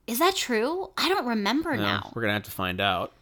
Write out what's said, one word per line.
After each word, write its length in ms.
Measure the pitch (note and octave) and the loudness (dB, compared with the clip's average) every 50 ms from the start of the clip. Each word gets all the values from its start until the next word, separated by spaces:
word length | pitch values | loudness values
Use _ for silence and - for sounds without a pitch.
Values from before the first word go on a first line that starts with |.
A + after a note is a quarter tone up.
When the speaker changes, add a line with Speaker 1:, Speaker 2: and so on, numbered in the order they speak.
| _ - | _ -4
Speaker 1:
Is 100 | A#3 A#3 | 0 2
that 160 | D#4+ F#4 F#4+ | 4 4 2
true? 560 | F#4+ - - A#3+ G#3+ A3 C#4 E4+ F#4 F#4+ - - - | 2 0 -2 0 0 0 0 -2 -4 -6 -8 -4 -2
I 100 | - D#4 | 0 2
don't 180 | F#4+ G4+ C#4+ | 2 2 0
remember 500 | A#3+ A#3 A3 G3+ G3+ A#3 D4 E4 F4 C#4+ | 0 0 0 0 2 0 0 0 0 0
Speaker 2:
No, 60 | - | 0
Speaker 1:
now. 300 | G#2 G2+ E2+ - - - | 0 0 0 -2 -4 -6
Speaker 2:
we're 100 | - A#2 | -4 -2
gonna 120 | A#2 G#2 G#2 | 0 0 0
have 80 | G#2+ | 0
to 80 | G2 - | -2 -6
find 300 | - - F#2+ F2+ F2+ F#2 | -6 -4 -2 -2 0 2
out. 320 | G2 G2+ F#2 E2+ F#2 - - - | 2 2 2 0 -2 -6 -8 -6